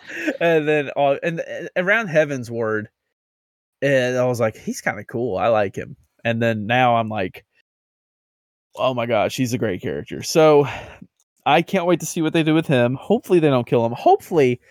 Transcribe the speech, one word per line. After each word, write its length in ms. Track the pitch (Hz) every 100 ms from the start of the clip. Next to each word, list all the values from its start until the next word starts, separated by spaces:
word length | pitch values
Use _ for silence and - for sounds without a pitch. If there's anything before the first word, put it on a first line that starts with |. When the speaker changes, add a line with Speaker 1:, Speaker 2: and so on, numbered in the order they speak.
| -
Speaker 1:
<laughs> 280 | - 330 -
Speaker 2:
And 280 | 170 160 151
then, 220 | 151 135 -
uh, 200 | 139 139
and, 180 | 170 165
and 300 | - - 170 -
around 320 | 185 220 202
Heavensward, 800 | 151 151 135 113 117 110 107 110 _ _ _ _ _ _ _ _ -
and 380 | 139 135 123 127
I 60 | 127
was 140 | 117
like, 160 | 113 -
"He's 240 | - 254
kinda 220 | - 101
cool. 340 | 104 117 120 92
I 100 | 104
like 280 | 110 98 -
him." 200 | - - _ _
And 180 | 117 113
then 240 | 117 110 104
now 300 | 123 127 117
I'm 120 | 110
like, 360 | 107 95 - _ _ _ _ _ _ _ _ _ _ _ _ _ -
"Oh 180 | 127
my 120 | 123 120
gosh, 300 | 110 98 -
he's 160 | 123
a 60 | 120
great 240 | 110 90
character." 400 | - 71 - 76
So, 440 | - 170 156 147 139 - - - - _ _ _ -
I 160 | 156
can't 240 | 170 190 170
wait 140 | 175
to 60 | 165
see 160 | 175
what 100 | 156
they 100 | 170
do 120 | 156
with 120 | 160 160
him. 280 | 127 120
Hopefully 440 | 135 - 226 - 180
they 80 | 156
don't 160 | 127 120
kill 180 | 127
him. 80 | 117
Hopefully 680 | 117 339 403 - 170 131 123 _